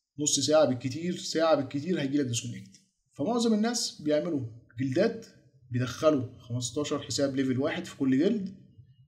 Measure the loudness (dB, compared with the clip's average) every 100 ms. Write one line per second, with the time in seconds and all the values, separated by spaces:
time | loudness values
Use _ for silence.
0 | _ -6 -2 0 4 4 4 2 -4 -4
1 | -4 -4 -4 0 4 4 2 -4 -2 -2
2 | 0 0 0 -2 -6 -10 -16 -20 _ _
3 | _ -6 -2 0 2 2 2 -2 -4 -4
4 | 0 0 0 -2 -4 -10 -16 -6 -2 2
5 | 2 0 -10 -20 _ _ -8 -4 -4 0
6 | 2 4 0 -8 -8 -6 -4 -4 -4 -4
7 | -4 -2 0 0 0 0 0 -2 -6 -2
8 | 2 4 4 2 -2 -10 -20 -20 -20 -20